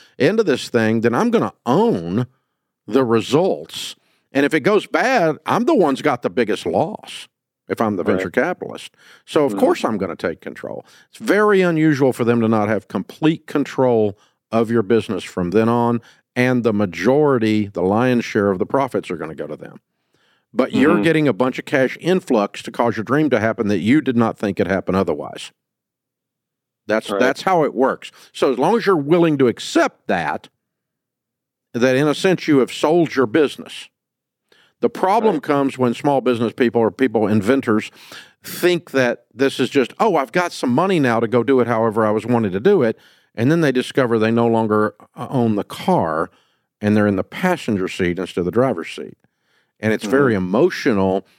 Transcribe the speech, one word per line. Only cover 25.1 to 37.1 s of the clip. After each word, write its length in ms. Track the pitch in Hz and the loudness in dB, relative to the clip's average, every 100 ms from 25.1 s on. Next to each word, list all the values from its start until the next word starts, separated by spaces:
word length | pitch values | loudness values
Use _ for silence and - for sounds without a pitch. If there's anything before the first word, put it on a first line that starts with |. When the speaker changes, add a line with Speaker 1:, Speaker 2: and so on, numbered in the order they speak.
| 73 69 - - - _ _ _ _ _ _ _ _ _ _ _ _ - | -4 -8 -14 -18 -20 _ _ _ _ _ _ _ _ _ _ _ _ -4
Speaker 1:
That's, 240 | 107 - | -4 -2
Speaker 2:
Right. 80 | 101 | 0
Speaker 1:
that's 220 | 131 - | 0 0
how 220 | 190 180 | 0 0
it 100 | 139 | 0
works. 380 | 107 127 90 - - - | 0 -2 -2 -10 -20 -20
So 200 | - 156 | -2 0
as 60 | 123 | 2
long 180 | 151 226 | 0 2
as 100 | 175 | 2
you're 100 | 180 | 0
willing 420 | 143 175 165 143 | 2 2 2 4
to 100 | 127 | 2
accept 580 | - - - 294 - - | 0 -2 0 0 -2 -4
that, 420 | 92 73 82 - _ _ _ _ _ _ _ _ _ _ _ _ | -2 -2 -6 -10 _ _ _ _ _ _ _ _ _ _ _ _
that 220 | 120 127 131 | 0 2 2
in 100 | 151 | 2
a 60 | |
sense 320 | 139 190 170 - | 0 0 0 2
you 100 | 139 | 2
have 140 | 117 | 2
sold 440 | - 151 170 156 - | 0 2 2 2 0
your 100 | 117 | 0
business. 600 | 156 131 - - - - _ _ _ _ _ _ _ _ _ | 2 0 -2 -16 -18 -20 _ _ _ _ _ _ _ _ _
The 80 | 117 | -4
problem 440 | - 185 220 220 160 | 0 0 2 2 0
Speaker 2:
Right. 60 | |
Speaker 1:
comes 360 | - 143 135 127 | 0 0 0 0
when 160 | 127 | 0
small 260 | 117 143 135 | 0 0 2
business 320 | 120 117 117 | 2 0 -2
people 280 | - 120 117 | 0 0 2
or 100 | 110 | 0
people, 360 | - 131 | 2 0